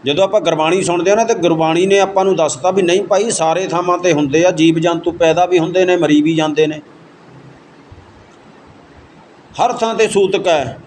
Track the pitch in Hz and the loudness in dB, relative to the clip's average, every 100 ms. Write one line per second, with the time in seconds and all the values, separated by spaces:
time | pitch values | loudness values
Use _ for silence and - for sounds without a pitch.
0 | 131 151 190 208 165 160 156 185 175 175 | -2 0 0 2 0 0 0 0 -2 -2
1 | 175 214 226 196 170 160 160 165 190 196 | 0 0 0 0 0 0 0 0 2 2
2 | 190 190 190 175 151 - 185 190 175 180 | 2 0 0 0 -2 0 -2 0 0 0
3 | 196 196 233 - 160 165 190 175 180 175 | 0 -2 -2 -2 -2 -2 -4 -4 -2 0
4 | 180 151 143 156 180 170 160 165 170 170 | 0 0 0 2 2 2 2 2 0 -2
5 | 170 170 165 160 180 180 170 180 180 180 | -4 0 0 2 2 2 0 0 2 2
6 | 151 151 151 160 156 147 156 151 - - | 2 2 2 0 -2 0 -2 -2 -16 -20
7 | - - - - - - - - - - | -20 -20 -20 -20 -20 -20 -20 -20 -20 -20
8 | - - - - - - - - - - | -20 -20 -20 -20 -20 -20 -20 -20 -20 -20
9 | - - - - - - 247 240 226 220 | -20 -20 -20 -20 -16 -4 -4 -2 -4 0
10 | 214 202 190 190 190 156 123 - | 0 2 0 0 0 -2 -2 -12